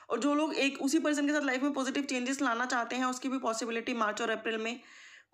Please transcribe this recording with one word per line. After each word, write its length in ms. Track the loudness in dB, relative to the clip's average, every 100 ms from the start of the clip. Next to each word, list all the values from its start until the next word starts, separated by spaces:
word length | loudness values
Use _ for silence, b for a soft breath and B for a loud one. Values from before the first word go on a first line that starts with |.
| B
और 100 | 0
जो 140 | 2
लोग 200 | 4 2
एक 280 | 2 2 2
उसी 160 | 2 2
पर्सन 280 | 2 2 2
के 60 |
साथ 80 | 2
लाइफ 220 | 0 0
में 100 | 0
पॉजिटिव 320 | 0 -2 -2
चेंजेस 380 | -2 -2 -2 0
लाना 240 | 0 0 0
चाहते 300 | 0 -2 -2
हैं, 80 |
उसकी 240 | -2 -2 -4
भी 100 | -2
पॉसिबिलिटी 560 | -2 -2 -2 -2 -2
मार्च 280 | 0 0 0
और 80 | 0
अप्रैल 260 | 0 -2 -2
में 240 | -2 -6 B B B B B